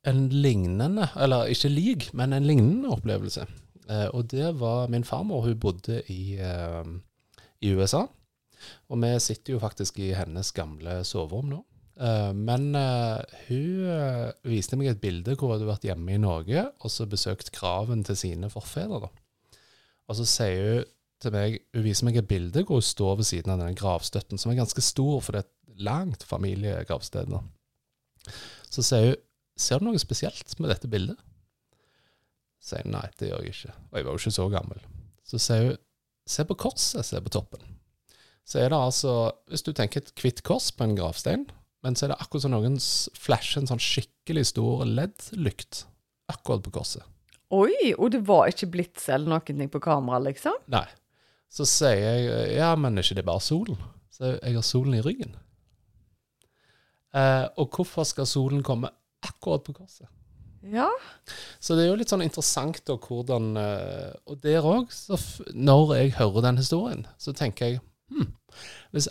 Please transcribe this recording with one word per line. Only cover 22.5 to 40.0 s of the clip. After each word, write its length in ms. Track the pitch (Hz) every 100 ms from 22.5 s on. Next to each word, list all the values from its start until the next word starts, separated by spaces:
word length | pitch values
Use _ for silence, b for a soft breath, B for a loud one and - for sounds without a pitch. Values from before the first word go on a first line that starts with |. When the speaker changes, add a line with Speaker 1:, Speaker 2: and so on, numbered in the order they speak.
| 127 196
Speaker 1:
hvor 160 | 135
hun 0 |
står 340 | - - 98 98
ved 80 | 110
siden 260 | 87 98
av 80 | 92
denne 160 | 87 90
gravstøtten, 600 | 98 85 - 107 - 98
som 120 | 117
er 40 | 123
ganske 260 | 117 -
stor, 400 | - - 135 139
for 100 | -
det 100 | 101
er 40 | -
et 320 | _ _ 98
langt 440 | 101 143 185 113
familiegravsted, 1040 | - 87 98 95 104 87 82 78 - 95 90
da. 100 | 92 95 - _ _ _ _ _ _ - B B B B
Så 120 | -
sier 240 | 120 120 117
hun, 20 | 139 _ _ _ -
«Ser 220 | - 160
du 60 | 214
noe 120 | 208
spesielt 640 | - 123 - - - -
med 100 | 160
dette 180 | - 123
bildet?» 300 | 107 104 226 - - _ _ _ _ _ _ _ _ _ _ _ _
Sier 240 | - -
jeg, 80 | -
«Nei, 160 | - - -
det 120 | -
gjør 120 | 50
jeg 100 | 50
ikke.» 200 | - - - -
Og 60 | -
jeg 80 | 65
var 60 |
jo 60 | 73
ikke 160 | 113 104
så 120 | 92
gammel. 280 | 101 - - - - - _
Så 160 | - 117
sier 240 | - 110 120
hun, 100 | - _ _ _ _ -
«Se 160 | -
på 140 | 156 196
korset, 480 | - - - - -
se 160 | -
på 80 | 104
toppen.» 320 | - - - - - _ _ _ b b b -
Så 120 | 131
er 80 | 127
det 80 | 151
altså, 540 | 127 127 135 120 113 - _
hvis 140 | 131
du 100 | -
tenker 240 | 147 104
et 120 | 143